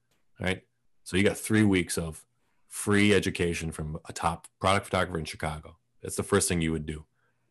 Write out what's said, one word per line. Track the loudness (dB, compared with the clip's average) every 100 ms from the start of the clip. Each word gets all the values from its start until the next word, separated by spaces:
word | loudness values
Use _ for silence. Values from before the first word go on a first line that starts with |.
| _ _ _ -6
All | -4
right? | -4 -8 _ _ _
So | -4 2
you |
got | 2 0
three | 2 4
weeks | 6 4 2 -4
of | -6 -8 -18 _ _ _ _
free | -8 0 4 6
education | 4 2 0 -2 -2 -6
from | -6 -8 -10 -12
a |
top | -6 -4 -4 -10 _
product | 0 2 0
photographer | -2 0 -4
in | -6
Chicago. | -6 -6 -6 -12 -20 _ _
That's | -8 -6
the |
first | 0 2 2
thing | 0
you | 0
would | -2 -4
do. | -10 -12 _ _ _ _